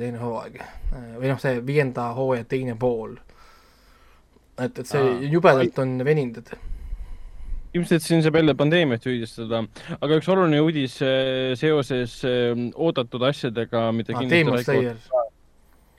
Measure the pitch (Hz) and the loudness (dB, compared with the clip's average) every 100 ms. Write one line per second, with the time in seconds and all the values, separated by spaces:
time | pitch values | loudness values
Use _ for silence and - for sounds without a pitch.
0 | 120 117 120 113 107 120 - - - 131 | -6 -6 -6 -6 -10 -16 -16 -10 -6 -6
1 | 117 117 131 135 143 120 127 147 135 127 | -8 -4 -2 -2 -2 -2 0 0 0 -2
2 | 120 120 135 123 113 135 127 113 123 117 | -6 -2 -2 -2 -2 -4 -4 -2 0 -2
3 | 107 - - - - - _ _ _ _ | -6 -14 -20 -20 -20 -20 _ _ _ _
4 | - _ _ _ _ - 123 135 123 147 | -20 _ _ _ _ -8 -6 -6 -4 2
5 | 135 123 139 165 175 131 175 - 131 127 | 2 2 0 6 6 6 4 0 -2 0
6 | 131 156 123 113 - - - - - - | 2 2 0 -6 -16 -14 -10 -8 -8 -10
7 | - - - - - - - 175 170 165 | -10 -12 -14 -14 -8 -8 -4 -4 2 0
8 | - 165 156 156 156 135 143 175 151 117 | 4 4 4 4 4 4 4 4 2 0
9 | 131 123 113 - 110 113 107 - - 170 | -2 -4 -6 -10 -4 -4 -4 -10 -14 -6
10 | 143 156 180 190 170 147 160 156 131 - | 2 2 4 4 4 4 4 2 -2 -2
11 | 135 131 131 131 131 123 156 151 135 127 | 0 2 0 0 -2 0 2 2 0 -2
12 | 123 - 131 123 120 120 120 - 165 135 | -4 -4 -2 0 0 0 -4 -2 0 0
13 | 120 123 127 143 131 113 113 120 113 113 | -4 0 0 0 -4 -4 -2 0 0 -2
14 | 110 120 127 170 151 123 120 135 123 117 | -2 -2 2 4 4 2 2 0 0 -6
15 | - 127 113 _ _ _ _ _ _ | -4 -2 -2 _ _ _ _ _ _